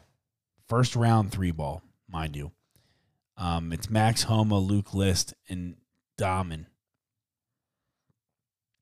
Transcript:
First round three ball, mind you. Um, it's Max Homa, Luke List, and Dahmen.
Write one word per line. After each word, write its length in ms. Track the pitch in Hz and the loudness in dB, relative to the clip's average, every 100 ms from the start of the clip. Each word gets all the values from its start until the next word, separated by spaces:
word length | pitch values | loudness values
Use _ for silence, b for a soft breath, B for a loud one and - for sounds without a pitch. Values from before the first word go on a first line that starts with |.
| _ _ _ _ _ _ - | _ _ _ _ _ _ -2
First 280 | 117 123 120 | 2 2 2
round 360 | 117 113 98 | 4 4 2
three 200 | 95 92 | 0 -2
ball, 320 | 80 71 - - _ - | -2 -6 -8 -14 _ -12
mind 260 | 85 80 71 | -8 -6 -8
you. 160 | 73 - _ _ _ _ _ _ _ - | -12 -14 _ _ _ _ _ _ _ -6
Um, 340 | 87 85 82 | -2 -2 -2
it's 180 | 82 - | -6 -2
Max 320 | 110 110 113 | 2 2 2
Homa, 340 | - 110 107 101 | 2 2 2 2
Luke 380 | 95 101 - 98 | 2 0 0 0
List, 400 | 98 87 - - - | 2 2 -2 -10 -12
and 280 | 92 90 82 _ _ _ - | -10 -10 -12 _ _ _ -4
Dahmen. 480 | 98 92 95 160 - _ _ _ _ _ _ _ _ _ _ _ _ _ _ _ _ _ _ _ _ _ | -2 -2 -4 -8 -12 _ _ _ _ _ _ _ _ _ _ _ _ _ _ _ _ _ _ _ _ _